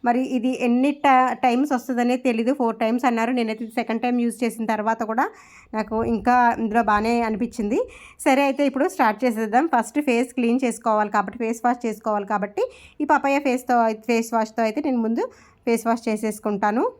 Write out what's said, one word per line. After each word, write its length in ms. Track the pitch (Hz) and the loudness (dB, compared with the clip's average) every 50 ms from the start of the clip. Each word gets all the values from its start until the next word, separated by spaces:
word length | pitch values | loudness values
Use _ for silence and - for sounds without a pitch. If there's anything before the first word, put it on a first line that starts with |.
| - | 0
మరి 180 | 240 240 247 262 254 | 0 0 0 0 -2
ఇది 200 | 262 254 214 254 254 - | -2 -2 0 -2 -2 0
ఎన్ని 280 | 254 240 233 247 254 285 294 | 0 2 2 2 2 0 0
ట-, 380 | 294 - 285 262 254 254 254 233 | 2 2 4 4 6 4 2 0
టైమ్స్ 360 | - - 254 233 247 269 302 294 | 0 0 0 2 2 0 0 0
వస్తదనే 420 | 247 240 - 262 240 240 240 247 254 | -4 -2 -4 -2 0 2 0 0 0
తెలీదు. 340 | 254 262 233 220 226 233 277 | 0 0 0 0 0 0 0
ఫోర్ 220 | 294 254 226 220 | 0 0 -2 -2
టైమ్స్ 300 | 226 233 220 233 247 240 | 0 0 0 0 2 0
అన్నారు. 260 | 254 233 226 226 226 | 0 0 2 0 0
నేనైతే 340 | 254 254 233 220 220 220 233 220 | 0 -2 -2 -2 -4 -6 -8 -8
సెకండ్ 320 | - - 226 - 226 226 220 | -6 -6 -4 -2 -4 -2 -2
టైమ్ 140 | 247 247 247 | 0 0 0
యూజ్ 180 | 240 233 226 - | 0 -2 -2 -2
చేసిన 280 | 254 233 226 226 226 | -4 -4 -4 -4 -4
తర్వాత 380 | 214 226 214 214 220 226 226 240 | -4 -2 -2 0 -2 -2 -2 -2
కూడా 220 | 208 220 226 285 453 - - - - - - - _ - | -4 -2 -2 -2 -2 -4 -12 -20 -20 -20 -20 -20 _ -6
నాకు 220 | 220 214 214 220 220 226 | -6 -6 -4 -2 -2 -2
ఇంకా 300 | 233 233 214 - 247 247 247 247 233 233 - | 0 -2 0 2 2 4 6 4 4 2 0
ఇందులో 260 | 226 220 208 233 233 | -2 0 2 2 2
బాగానే 300 | 208 208 208 214 226 240 233 | 4 2 2 2 2 0 0
అనిపించింది. 580 | 233 226 220 196 240 240 - - 220 202 226 349 508 508 - - - - - _ | 0 0 -2 -2 -4 -6 -4 -6 -4 -2 0 0 -2 -4 -8 -20 -20 -20 -18 _
సరే, 220 | - 302 269 262 277 | 2 2 4 4 4
అయితే 220 | 277 269 277 285 | 0 0 0 0
ఇప్పుడు 220 | 277 262 269 277 359 | 0 2 0 -2 -2
స్టార్ట్ 300 | 359 - 269 220 214 214 | 0 0 0 0 2 0
చేసేద్దాం. 460 | 262 254 220 220 226 214 202 247 302 330 | 0 -2 0 0 -4 0 2 2 2 4
ఫస్ట్ 300 | - 240 220 - - 294 | 2 0 0 0 -2 -2
ఫేస్ 280 | 294 - 240 233 254 247 - | 0 2 2 2 0 -2 -2
క్లీన్ 260 | - 240 233 233 262 | -2 0 0 2 2
చేసుకోవాలి 500 | 269 240 220 220 - 233 220 214 208 202 | 0 -2 -4 -2 -2 0 0 0 0 0
కాబట్టి 280 | 196 214 202 196 - - | 0 -2 -2 -2 -4 -6
ఫేస్ 220 | 233 220 240 233 - | -4 -4 -4 -2 0
వాష్ 180 | 247 240 240 | -2 -2 0
చేసుకోవాలి 460 | - 226 214 214 - 220 214 208 202 190 | -2 -6 -6 -4 -4 -4 -2 -2 -2 -2
కాబట్టి 380 | 220 208 190 202 208 - 466 494 - - - - _ _ | -2 -4 -4 -4 -4 -4 -4 -4 -4 -14 -20 -20 _ _
ఈ 80 | 302 - | 0 2
పపాయ 320 | 311 277 - 277 277 277 | 2 2 2 2 0 2
ఫేస్‌తో, 380 | 285 269 247 254 254 - 247 240 226 226 220 220 - | 2 0 -2 -2 0 0 2 2 4 2 0 -4 -2
ఫేస్ 240 | - 240 226 226 226 226 | 0 0 0 0 0 -2
వాష్‌తో 300 | 226 220 220 220 - 226 | -2 -2 -2 -2 -2 -2
అయితే 180 | 220 214 294 | -2 -2 -2
నేను 200 | 294 311 262 240 | -2 -2 -2 0
ముందు 240 | 226 220 226 240 427 508 - - - - _ _ _ | 0 0 0 -2 -2 -4 -6 -14 -20 -20 _ _ _
ఫేస్ 220 | - 233 226 226 | -2 -2 0 0
వాష్ 200 | 226 226 226 - | 0 -2 -2 -2
చేసేసుకుంటాను. 800 | 233 214 214 220 220 208 214 - 220 208 196 208 208 208 233 349 508 494 - | -4 -4 -2 -2 -4 -6 -4 -4 -4 -4 0 0 0 0 2 0 -2 -4 -8